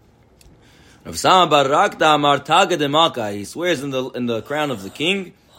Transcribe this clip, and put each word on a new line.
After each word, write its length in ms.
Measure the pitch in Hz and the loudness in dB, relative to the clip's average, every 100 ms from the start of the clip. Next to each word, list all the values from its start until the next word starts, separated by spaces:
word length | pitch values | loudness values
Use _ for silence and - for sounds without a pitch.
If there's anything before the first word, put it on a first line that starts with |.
| _ _ _ _ - _ _ _ _ _ | _ _ _ _ -20 _ _ _ _ _
Rav 120 | - 82 | -14 -4
Sama 320 | - 185 175 | 2 4 6
bar 160 | 147 135 | 4 4
Rakta 500 | 151 202 - 160 147 | 2 2 2 2 4
Amar 240 | 147 143 | 2 0
Taga 360 | 143 165 196 170 | 2 2 2 0
de 120 | 143 | 0
Malka. 420 | 151 165 - 107 | 2 0 0 -8
He 140 | 104 | -8
swears 360 | 98 139 175 151 | -10 -8 -4 -4
in 80 | 143 | -4
the, 200 | 131 131 | -6 -6
in 160 | 123 120 | -6 -4
the 160 | 113 | -6
crown 300 | 107 147 151 | -6 -4 -4
of 100 | 120 | -6
the 80 | 95 | -10
king 440 | - 156 196 175 - _ | -6 -4 -4 -6 -16 _